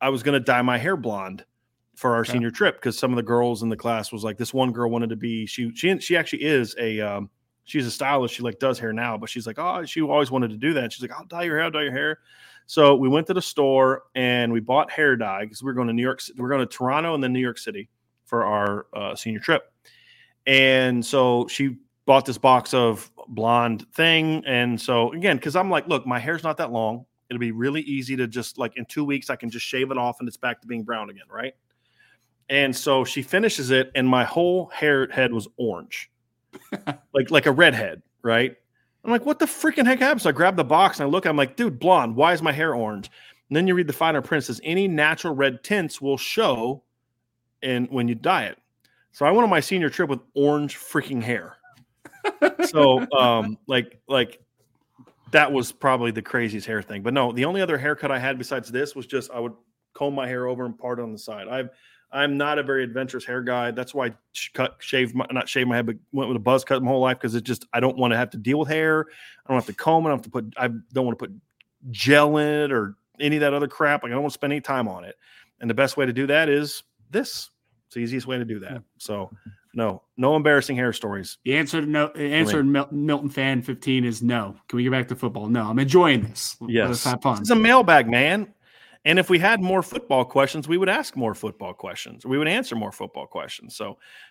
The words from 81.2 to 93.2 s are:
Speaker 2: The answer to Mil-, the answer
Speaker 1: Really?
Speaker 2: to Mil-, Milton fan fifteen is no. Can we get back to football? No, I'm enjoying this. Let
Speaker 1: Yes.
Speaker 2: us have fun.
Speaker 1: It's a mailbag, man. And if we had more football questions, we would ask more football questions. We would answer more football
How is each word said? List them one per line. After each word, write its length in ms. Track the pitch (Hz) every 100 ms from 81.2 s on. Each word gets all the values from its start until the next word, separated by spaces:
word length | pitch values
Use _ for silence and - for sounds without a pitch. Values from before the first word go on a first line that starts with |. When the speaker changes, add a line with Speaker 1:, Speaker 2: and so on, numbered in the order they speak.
| 87 - 127
Speaker 2:
The 100 | 147
answer 240 | 143 165
to 60 | 151
Mil-, 240 | 151 151 151
the 180 | 143
answer 240 | 151 156 156
Speaker 1:
Really? 40 |
Speaker 2:
to 20 |
Mil-, 240 | 139 143 143
Milton 380 | 147 151 143 143
fan 320 | 139 135 127
fifteen 420 | 131 - 139 131 123
is 160 | 110
no. 340 | 120 120 101 - -
Can 100 | 123
we 60 |
get 80 | 127
back 160 | 131 123
to 60 | 127
football? 320 | 120 104 107
No, 160 | 120
I'm 160 | 107 120
enjoying 420 | 139 180 165 120
this. 340 | 107 - - - 120 117
Let 100 | 101
Speaker 1:
Yes. 0 |
Speaker 2:
us 120 | 120
have 180 | 131 120
fun. 220 | 135 104
Speaker 1:
It's 60 | 214
a 60 | 226
mailbag, 540 | 226 254 185 147 113
man. 440 | 120 147 208 196 _ _ _ - _ 151
And 140 | 180
if 100 | 180
we 100 | 170
had 220 | 196 226
more 200 | 185 190
football 440 | - - - 131 123
questions, 420 | 135 135 156 139
we 100 | 180
would 120 | 185
ask 260 | 254 - 139
more 180 | 113
football 400 | 104 107 - 92
questions. 520 | - 95 - - 120 123
We 120 | 139
would 100 | 156
answer 280 | 220 254 117
more 160 | 104
football 340 | - 101 -